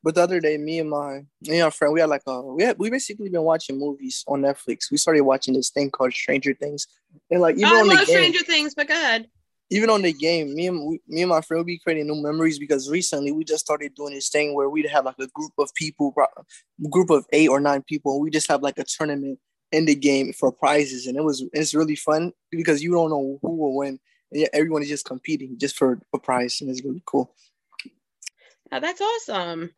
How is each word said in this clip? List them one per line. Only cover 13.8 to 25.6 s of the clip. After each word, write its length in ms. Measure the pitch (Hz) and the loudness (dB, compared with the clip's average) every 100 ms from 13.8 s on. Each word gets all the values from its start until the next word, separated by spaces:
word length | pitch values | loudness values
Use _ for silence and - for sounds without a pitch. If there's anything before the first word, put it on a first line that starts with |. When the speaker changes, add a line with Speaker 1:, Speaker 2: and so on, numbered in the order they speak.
| 147 135 | -4 -12
Speaker 1:
doing 180 | 147 | -12
this 160 | 139 - | -8 -4
thing 240 | 147 151 143 | -2 0 0
where 140 | 139 | 0
we'd 180 | 151 147 | 0 0
have, 140 | 147 | 0
like, 160 | 131 127 | -2 -6
a 80 | 131 | -12
group 240 | - 151 - | -10 -10 -4
of 160 | 139 - | -4 -4
people, 380 | 156 147 143 | -10 -4 -2
pro-, 120 | 139 135 - - - _ - 151 | 0 0 -2 -20 -20 _ -12 -2
group 200 | 175 180 | 0 4
of 160 | 147 - | 2 4
eight 160 | 147 156 | 4 6
or 100 | 139 | 4
nine 220 | 143 139 | 2 0
people, 320 | - 151 143 | -2 -6 -4
and 80 | 139 | -2
we 80 | 156 | -2
just 180 | 151 - | -2 0
have, 140 | 147 | 0
like, 160 | 143 135 | -2 -6
a 80 | 135 | -8
tournament 540 | - 156 143 139 131 _ _ _ | -6 -4 -4 -6 -10 _ _ _
in 100 | 156 160 | 0 2
the 100 | 139 | 2
game 360 | 143 139 131 | 2 2 0
for 220 | - 131 | 0 -2
prizes, 520 | - 143 147 139 127 127 | 0 2 2 0 -4 -8
and 100 | 131 | -2
it 60 | |
was, 200 | 156 131 123 | -2 -2 -6
it's 220 | 151 156 | -4 -2
really 240 | 151 156 151 | 0 0 -2
fun 340 | - 156 175 _ _ | 0 0 -2 _ _
because 320 | 165 165 147 | -4 0 0
you 100 | 160 | 2
don't 160 | 175 160 | 2 2
know 300 | 151 135 139 | 0 -4 -6
who 80 | 165 | -6
will 260 | 165 151 135 | -2 -2 -2
win, 240 | 139 135 _ _ _ | -4 -8 _ _ _
and 80 | 143 | -2
yet 100 | 156 | 0
everyone 300 | 151 160 156 | 2 0 0
is 40 | 147 | -2
just 140 | 147 - | -6 -8
competing 520 | 127 - 151 131 | -12 -6 -6 -6
just 160 | 123 | -4